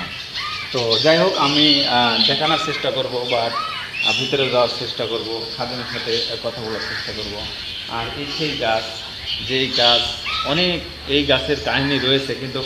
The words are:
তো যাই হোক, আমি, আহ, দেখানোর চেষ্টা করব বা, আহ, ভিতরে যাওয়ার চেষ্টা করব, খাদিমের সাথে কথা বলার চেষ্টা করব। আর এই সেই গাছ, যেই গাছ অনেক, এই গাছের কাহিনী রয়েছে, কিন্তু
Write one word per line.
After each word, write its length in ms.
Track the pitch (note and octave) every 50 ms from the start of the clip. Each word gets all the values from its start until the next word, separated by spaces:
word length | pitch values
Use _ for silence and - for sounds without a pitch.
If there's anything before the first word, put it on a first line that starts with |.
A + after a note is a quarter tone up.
| F2+ F2 - - - - - - - - - - - -
তো 280 | C#3 B2+ A#2 A2+ A2+ G#2 -
যাই 140 | D#3 E3
হোক, 200 | E3+ F3+ F#3+ F3+
আমি, 480 | D#3+ D3 C#3+ D3 D3 D3+ D3+ C#3+ C#3+ C3+
আহ, 420 | B2 A#2+ B2 A#2+ A#2 A2+ G#2+ -
দেখানোর 320 | - - - D#3 D#3 E3 D3 -
চেষ্টা 260 | D3+ C#3 - - C3+
করব 360 | B2+ C3 B2+ A#2+ B2+ A#2+ B2 B2
বা, 180 | B2+ A#2 A#2 A#2 - - - - - - - - - - -
আহ, 80 | - - -
ভিতরে 300 | C3+ - C#3+ C3+ C3+ A#2+
যাওয়ার 200 | A#2+ B2 A#2+ A#2 - -
চেষ্টা 260 | B2 A2 - - A#2
করব, 400 | G#2+ A#2 A2 G#2 A2 A2+ A2+ A2+ A2+ -
খাদিমের 280 | C3 B2 A#2+ B2+ B2 A#2 - A#2+
সাথে 440 | A#2 - A#2 A2+ A#2 A2+ - A#2 A2 -
কথা 180 | A#2 - A#2+
বলার 200 | A2+ A2 A2 G2
চেষ্টা 300 | F#2+ - - - - B2
করব। 300 | G#2+ G#2+ G#2+ G2+ G2+ G#2 G#2+ - - - - - - - - -
আর 160 | A#2 A#2 A#2 A2+ - C#3+
এই 60 | C#3+ C#3 -
সেই 200 | - D#3 D3 C3+
গাছ, 260 | A#2+ A#2+ A2+ A2+ A2+ - - - - - - - - - - - - A2
যেই 200 | A2+ C3 C3 C3+
গাছ 340 | B2+ - B2 A#2+ A#2+ A#2+ A#2+ - - - - - - - - -
অনেক, 340 | C3 C#3+ E3 F3+ F3+ F3 D#3+ - - - - - -
এই 120 | C3+ D3 C#3+
গাছের 340 | C#3 C3 B2+ - D3+ D3 C#3 -
কাহিনী 340 | B2 A#2 C3+ C3+ C#3+ C#3+ C3+
রয়েছে, 360 | C3 B2+ C#3 C#3 C3+ C3 A#2
কিন্তু 240 | - C3+ B2 A#2+ C3 C3